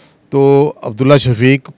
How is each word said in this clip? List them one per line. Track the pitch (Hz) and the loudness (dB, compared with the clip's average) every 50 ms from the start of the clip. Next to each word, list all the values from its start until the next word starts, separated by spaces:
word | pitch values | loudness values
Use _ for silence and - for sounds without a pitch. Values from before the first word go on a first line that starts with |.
| - _ _ _ _ _ | -20 _ _ _ _ _
तो | - 139 139 139 139 139 147 147 - - - | -2 0 2 2 2 2 0 -2 -6 -10 -12
अब्दुल्ला | 123 110 107 135 135 147 | -10 -6 -2 0 2 2
शफीक | 135 - 127 120 104 123 131 139 135 - - - | 2 0 -2 -2 0 0 0 0 -2 -4 -12 -20